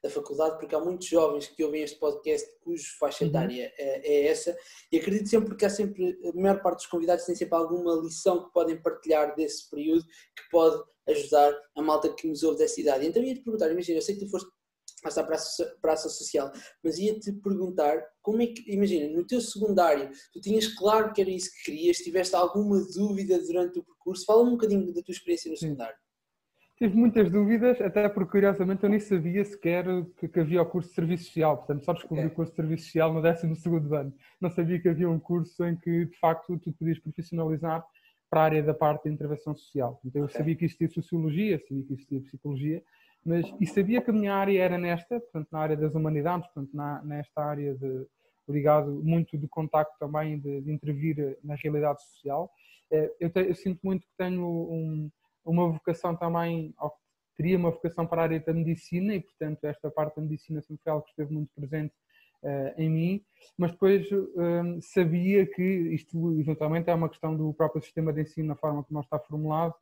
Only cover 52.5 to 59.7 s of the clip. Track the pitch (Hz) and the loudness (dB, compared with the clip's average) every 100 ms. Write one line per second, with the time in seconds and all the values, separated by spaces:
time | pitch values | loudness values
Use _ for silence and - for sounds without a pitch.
52.5 | _ _ _ _ 156 151 - 170 185 185 | _ _ _ _ 0 0 -2 -2 0 0
53.5 | 170 190 175 190 185 - - 185 180 175 | -2 -4 -4 -2 -2 -4 -6 -4 -2 -2
54.5 | 170 170 165 160 156 151 - _ _ - | -4 -4 -6 -4 -6 -8 -12 _ _ 0
55.5 | 170 175 160 - 165 175 170 170 170 170 | 2 2 0 -4 -4 -4 -2 -2 -2 -2
56.5 | 165 156 - 151 - _ _ _ - 160 | -4 -6 -8 -10 -10 _ _ _ -4 0
57.5 | 185 170 165 170 170 165 165 165 160 160 | 2 2 0 -4 -4 -2 0 2 0 0
58.5 | 165 160 165 - 175 196 202 - - 156 | 0 0 -2 -4 -2 0 -2 -6 -8 -8
59.5 | 156 147 | -4 -6